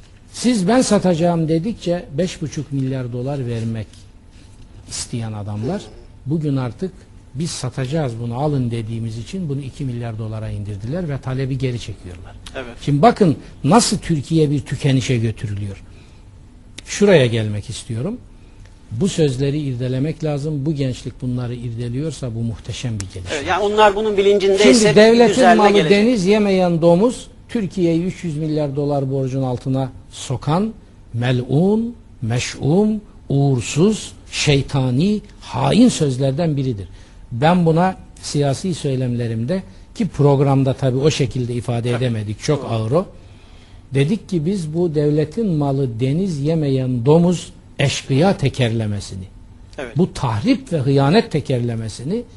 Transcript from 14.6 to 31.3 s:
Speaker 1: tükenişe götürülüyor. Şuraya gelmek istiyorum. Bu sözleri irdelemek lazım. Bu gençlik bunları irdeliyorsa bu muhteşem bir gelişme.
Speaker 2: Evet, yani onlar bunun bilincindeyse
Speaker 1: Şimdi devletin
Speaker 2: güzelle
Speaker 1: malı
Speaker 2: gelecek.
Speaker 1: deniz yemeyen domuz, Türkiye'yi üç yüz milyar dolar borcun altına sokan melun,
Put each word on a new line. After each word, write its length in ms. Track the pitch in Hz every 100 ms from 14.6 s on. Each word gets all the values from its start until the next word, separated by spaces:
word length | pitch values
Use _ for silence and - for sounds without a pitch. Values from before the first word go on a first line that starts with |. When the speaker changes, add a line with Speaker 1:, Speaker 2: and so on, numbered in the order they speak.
Speaker 1:
tükenişe 560 | - 131 143 131 117 123
götürülüyor. 680 | 113 104 104 101 101 92 - - - - - - - - - - -
Şuraya 400 | - 202 170 123
gelmek 440 | 113 107 104 -
istiyorum. 480 | 107 - 113 160 247 - - - - - - -
Bu 160 | 110 185
sözleri 520 | - 151 127 139 147
irdelemek 640 | 139 120 127 131 151 156
lazım. 420 | 156 143 151 151 135
Bu 80 | 143
gençlik 460 | 135 120 123 -
bunları 340 | 123 123 120 123
irdeliyorsa 800 | 120 113 120 123 156 135 131 113
bu 40 |
muhteşem 540 | 117 104 - - 123 110
bir 60 | 95
gelişme. 220 | 92 90 156
Speaker 2:
Evet, 120 | 147
yani 160 | 180
onlar 320 | 208 208 214 196
bunun 220 | 220 202
bilincindeyse 560 | 202 202 196 196 226
Speaker 1:
Şimdi 220 | 247 208 202
devletin 320 | 220 233 226
Speaker 2:
güzelle 280 | 202 240 220
Speaker 1:
malı 140 | 202
Speaker 2:
gelecek. 180 | 202 165
Speaker 1:
deniz 340 | 202 220 247 180
yemeyen 560 | 214 202 190 180 170
domuz, 460 | 170 170 240 220 - - -
Türkiye'yi 540 | 240 185 - 170 165
üç 200 | 185 170
yüz 140 | 175 147
milyar 380 | 160 151 147 135
dolar 360 | 143 143 135
borcun 320 | 135 131 135
altına 460 | 131 123 139 131 131 - -
sokan 640 | - - 123 - 165 220 - - - -
melun, 840 | 117 123